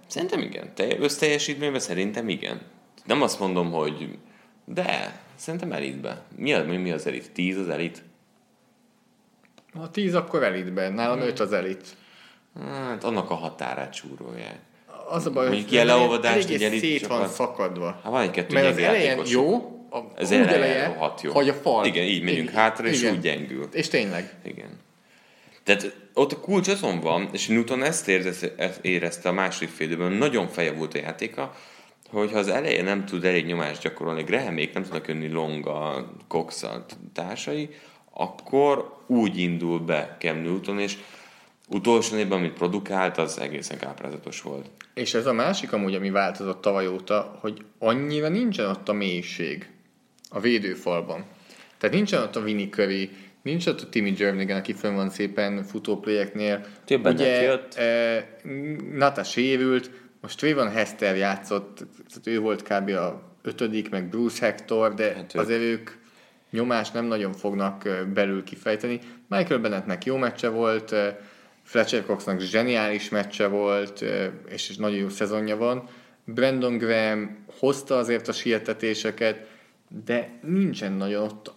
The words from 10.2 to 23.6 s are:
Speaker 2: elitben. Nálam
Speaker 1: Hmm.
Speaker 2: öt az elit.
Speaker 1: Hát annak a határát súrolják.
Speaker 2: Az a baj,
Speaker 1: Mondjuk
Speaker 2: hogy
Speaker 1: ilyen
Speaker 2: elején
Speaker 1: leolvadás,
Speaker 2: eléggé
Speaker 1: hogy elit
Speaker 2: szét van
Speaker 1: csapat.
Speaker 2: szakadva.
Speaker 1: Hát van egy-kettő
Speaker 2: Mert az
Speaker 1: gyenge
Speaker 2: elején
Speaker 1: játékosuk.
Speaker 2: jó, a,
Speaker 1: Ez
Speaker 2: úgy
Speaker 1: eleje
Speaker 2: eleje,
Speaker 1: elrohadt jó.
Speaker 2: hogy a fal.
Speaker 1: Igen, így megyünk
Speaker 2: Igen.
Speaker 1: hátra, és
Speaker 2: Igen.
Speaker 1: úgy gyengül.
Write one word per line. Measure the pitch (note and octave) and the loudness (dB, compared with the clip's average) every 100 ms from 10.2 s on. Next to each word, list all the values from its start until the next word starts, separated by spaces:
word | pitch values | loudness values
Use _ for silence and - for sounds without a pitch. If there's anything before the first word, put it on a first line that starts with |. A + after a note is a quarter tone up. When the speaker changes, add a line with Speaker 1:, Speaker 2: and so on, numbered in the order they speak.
| F3 E3 | 2 2
Speaker 2:
elitben. | A2+ F#2 F#2 F#2 F#2+ | 2 0 -2 -2 -2
Nálam | G#2 A#2 B2+ | 0 0 0
Speaker 1:
Hmm. | B2 | 0
Speaker 2:
öt | A2+ | 0
az | G2+ | 0
elit. | G2+ F#2 F#2+ - - - - - - _ - C#3 | 0 -2 -6 -10 -20 -20 -20 -20 -20 _ -14 -10
Speaker 1:
Hát | C#3 C3 A2 | -8 -6 -4
annak | A#2 G#2+ F2 | -2 -2 -2
a | |
határát | E2 E2 - B1+ C2 C#2 | -4 -6 -6 -6 -6 -8
súrolják. | - - C#2 B1 A#1 G#1+ - - _ - - - | -10 -14 -14 -14 -12 -14 -16 -20 _ -20 -14 -6
Speaker 2:
Az | E3+ D#3+ | -2 0
a | |
baj, | C3 B2+ | 2 2
Speaker 1:
Mondjuk | G#2 G#2 | 2 4
Speaker 2:
hogy | |
Speaker 1:
ilyen | A#2+ A#2 | 6 8
Speaker 2:
elején | B2 A#2+ | 8 6
Speaker 1:
leolvadás, | A#2 A#2 | 4 4
Speaker 2:
eléggé | A#2 F#3+ | 4 2
Speaker 1:
hogy | G#2+ | 2
elit | G#2+ A2 | 2 2
Speaker 2:
szét | D#3+ D3 G#2+ | 2 0 0
van | A#2+ | 0
Speaker 1:
csapat. | F#2+ | 0
Speaker 2:
szakadva. | F2+ B2 - F#2+ F2 F2 - | 0 -2 0 -2 -2 -4 -6
Speaker 1:
Hát | G#2+ | -2
van | B2+ | 2
egy-kettő | G2 F2+ - | 2 0 2
Speaker 2:
Mert | - - | 4 4
az | F3 | 4
Speaker 1:
gyenge | E2+ | 4
Speaker 2:
elején | G#3 D3 | 4 4
Speaker 1:
játékosuk. | C3 - B2 | 2 4 4
Speaker 2:
jó, | D3 A#3+ - - - | 6 2 -2 -14 -10
a, | - - - | -10 -8 -4
Speaker 1:
Ez | F#3 | 4
Speaker 2:
úgy | G2+ | 6
Speaker 1:
eleje | F2+ F2+ | 8 6
Speaker 2:
eleje, | - D#2+ | 4 2
Speaker 1:
elrohadt | E3 D#3+ D#3 - | 0 0 -2 -2
jó. | D3 | 0
Speaker 2:
hogy | C#3+ C#3 | 4 4
a | |
fal. | C#3+ E3 A2+ G#2 | 2 2 4 4
Speaker 1:
Igen, | E2+ | 2
így | F#2 F2+ | 2 2
megyünk | F2 E2+ D#2+ | 2 0 0
Speaker 2:
Igen. | G#2+ | 4
Speaker 1:
hátra, | A2 A2 A2+ | 4 4 0
és | A2+ | 2
Speaker 2:
Igen. | A#2 | 2
Speaker 1:
úgy | F#2 | 2
gyengül. | D#2+ D2 C#2 C2 | 0 -2 -4 -8